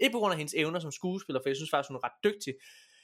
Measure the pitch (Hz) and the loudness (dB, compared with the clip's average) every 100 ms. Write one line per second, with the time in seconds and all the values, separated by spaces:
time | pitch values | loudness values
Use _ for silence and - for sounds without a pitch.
0 | 262 233 208 160 147 160 156 175 160 - | 2 4 2 2 0 0 2 0 -4 -4
1 | 180 190 - 131 139 135 156 147 - 131 | -2 -2 -2 -2 0 -2 0 0 0 -6
2 | 120 - 208 208 139 131 - - - _ | -6 0 0 0 -6 -8 -14 -20 -20 _